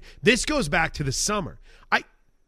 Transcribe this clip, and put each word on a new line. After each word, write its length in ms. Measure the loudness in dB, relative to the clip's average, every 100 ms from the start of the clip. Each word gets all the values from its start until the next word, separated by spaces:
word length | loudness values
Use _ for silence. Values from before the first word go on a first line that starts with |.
| -14 0
this 220 | 4 4
goes 240 | 2 -2 0
back 240 | 0 0 -2
to 80 | -4
the 80 |
summer. 480 | -2 -2 -2 -4 -10 -20 -20 -2
I, 140 | -2 -2 _ _ _